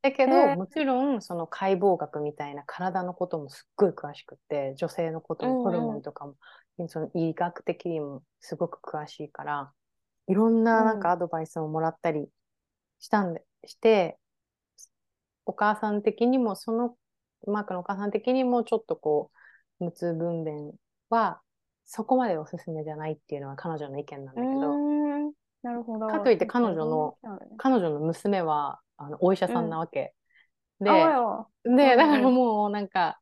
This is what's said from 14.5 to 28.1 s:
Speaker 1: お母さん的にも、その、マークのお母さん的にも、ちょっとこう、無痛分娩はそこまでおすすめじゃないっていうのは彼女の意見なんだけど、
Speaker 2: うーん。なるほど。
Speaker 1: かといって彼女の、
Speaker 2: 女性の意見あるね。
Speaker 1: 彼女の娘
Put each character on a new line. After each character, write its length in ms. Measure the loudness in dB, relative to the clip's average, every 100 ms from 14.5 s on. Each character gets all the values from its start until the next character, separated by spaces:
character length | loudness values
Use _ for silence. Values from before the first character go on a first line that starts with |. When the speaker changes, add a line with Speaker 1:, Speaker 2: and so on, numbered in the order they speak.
| _ _ _ -20 _ _ _ _ _ -10
Speaker 1:
お 80 |
母 220 | 0 0 2
さ 160 | -2
ん 120 | 0
的 240 | -2 0 2
に 100 | 2
も、 180 | 0 -4
そ 160 | -4
の、 240 | -4 -4 -6 _ _ _ _ -6
マ 140 | -4
ー 20 | -4
ク 80 |
の 60 | -8
お 20 |
母 140 | -6 -4
さ 80 | -2
ん 60 |
的 220 | -2 0
に 100 | 2
も、 200 | 4 2
ち 100 | 2
ょ 20 | -2
っ 80 | -2
と 100 | -4
こ 360 | 0 0 0 _ -20 _ _ _
う、 60 | -8
無 60 |
痛 220 | -4 -6
分 300 | -2 -4 -4
娩 300 | -6 -8 -14 -18 _ _ _
は 320 | 0 0 -4 _ _ _ _ _
そ 180 | -12
こ 140 | 0 2
ま 100 | 2
で 100 | -2
お 80 | -4
す 120 | -12
す 140 | -10
め 120 | -8
じ 60 | -8
ゃ 60 | -6
な 120 | -6
い 60 |
っ 40 | -8
て 180 | _ -10
い 20 |
う 20 |
の 80 | -10
は 60 | -10
彼 200 | -8 -8
女 140 | -8
の 100 | -10
意 60 | -10
見 200 | -14 -12
な 60 |
ん 40 | -6
だ 60 |
け 60 | -4
ど、 60 |
Speaker 2:
う 240 | -2 0 0
ー 520 | 0 0 0 -2 -6
ん。 40 | -8 _ _
な 120 | -10
る 100 | -8
ほ 140 | -8 -6
ど。 80 | -2
Speaker 1:
か 140 | 0
と 100 | 4
い 40 | 4
っ 20 |
て 80 | 2
彼 200 | 2 2
女 100 | 0
の、 100 | 0
Speaker 2:
女 320 | 0 -2 -6
性 60 | -16
の 60 |
意 0 |
見 20 | -16
あ 40 |
る 100 | -18
ね。 60 | -2
Speaker 1:
彼 180 | 2 2
女 140 | 2
の 100 | -2
娘 420 | -2